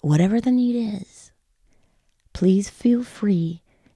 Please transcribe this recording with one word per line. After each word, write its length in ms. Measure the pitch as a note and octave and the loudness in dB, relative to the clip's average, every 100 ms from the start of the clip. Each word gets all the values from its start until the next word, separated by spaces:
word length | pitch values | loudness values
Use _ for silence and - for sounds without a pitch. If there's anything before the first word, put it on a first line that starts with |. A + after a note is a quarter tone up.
| D3+ | 2
whatever 340 | D3+ F#3 A3+ | 2 2 0
the 120 | B3+ | 0
need 500 | B3 B3 A#3+ A3+ G#3 | 0 0 -2 -6 -8
is, 300 | F#3+ - - _ _ _ _ _ _ _ _ _ _ | -14 -20 -20 _ _ _ _ _ _ _ _ _ _
please 380 | - F#3 F#3+ G3+ | -2 2 2 -2
feel 340 | - A#3+ A#3+ | -4 0 0
free 600 | B3 - G#3 F#3 E3 E3+ _ _ _ | -2 -6 -2 0 -2 -8 _ _ _